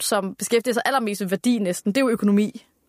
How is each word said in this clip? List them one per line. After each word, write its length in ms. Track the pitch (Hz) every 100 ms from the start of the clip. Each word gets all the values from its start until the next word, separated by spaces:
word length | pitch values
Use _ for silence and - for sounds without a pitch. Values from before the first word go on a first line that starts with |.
som 340 | - 208 190
beskæftiger 380 | - - 233 247
sig 100 | 233
allermest 360 | - 269 220 208
med 80 | 190
værdi 300 | 190 240 233
næsten, 340 | 190 175 -
det 80 | 233
er 40 |
jo 40 | 262
økonomi. 580 | 226 208 202 214 - - _